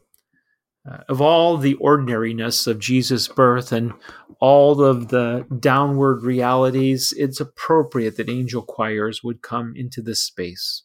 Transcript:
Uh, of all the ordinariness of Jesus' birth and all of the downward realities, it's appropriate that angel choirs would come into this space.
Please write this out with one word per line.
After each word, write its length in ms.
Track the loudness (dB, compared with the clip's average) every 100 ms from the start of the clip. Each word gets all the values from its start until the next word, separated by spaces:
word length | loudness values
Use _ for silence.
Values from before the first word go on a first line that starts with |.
| _ _ _ _ _ _ _ _ -20
Uh, 120 | -14 -6
of 140 | 0
all 340 | 4 4 4 2
the 200 | 0 2
ordinariness 920 | 2 2 2 -2 -2 -4 -4 -4 -2
of 100 | -4
Jesus' 520 | 0 0 0 -2 -2
birth 420 | 2 2 2 -2
and 220 | -4 -4 -8 -20 -20 -18 0
all 420 | 6 6 6 6
of 240 | 4 2 0
the 400 | -2 0 -4 -6 -2
downward 640 | 2 2 2 2 0 0
realities, 920 | -2 -2 0 2 2 2 0 0 -2 -4
it's 220 | -4 -4
appropriate 760 | -12 -8 0 0 0 -2 -4 -4
that 100 | -6
angel 340 | -6 -6 -8
choirs 640 | -8 -6 -4 -4 -6 -6
would 180 | -10 -12
come 300 | -10 -10 -8 -12
into 240 | -12 -10
this 200 | -8 -6
space. 600 | -8 -8 -12 -10 -10 -12